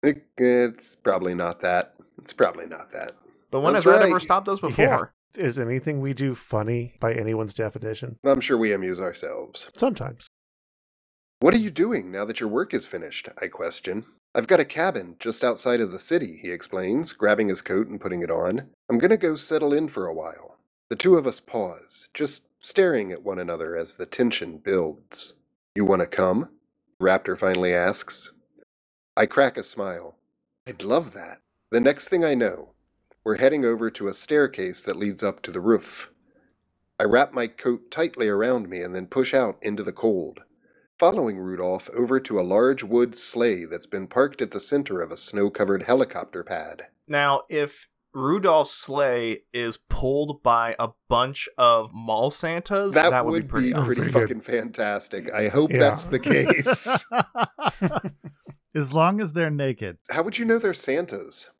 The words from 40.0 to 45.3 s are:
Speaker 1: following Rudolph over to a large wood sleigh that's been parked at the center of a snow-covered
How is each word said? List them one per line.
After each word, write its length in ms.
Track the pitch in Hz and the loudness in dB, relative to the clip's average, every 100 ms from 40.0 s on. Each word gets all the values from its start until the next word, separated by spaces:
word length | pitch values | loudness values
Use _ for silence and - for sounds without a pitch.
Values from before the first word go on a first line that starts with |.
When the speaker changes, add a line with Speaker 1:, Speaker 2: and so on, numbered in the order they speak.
| 113 98 76 - _ _ _ _ _ _ | 0 0 -4 -10 _ _ _ _ _ _
Speaker 1:
following 400 | 170 202 127 95 | 4 4 -2 -4
Rudolph 520 | 92 92 90 90 - | -6 -4 -2 -4 -4
over 280 | - 123 131 | -2 0 0
to 200 | 131 104 | 0 -2
a 100 | 90 101 | 2 4
large 280 | 127 135 | 4 2
wood 320 | 104 120 120 110 | 2 2 2 0
sleigh 460 | - 117 117 95 | -8 0 0 0
that's 220 | 82 85 - | -4 -10 -8
been 220 | 101 95 | -10 -4
parked 340 | 123 139 143 | 2 2 2
at 100 | 117 | -6
the 80 | 101 | -6
center 400 | - 143 - 95 | -4 -4 -2 -6
of 120 | 82 | -6
a 60 | 85 | -10
snow-covered 680 | - | -8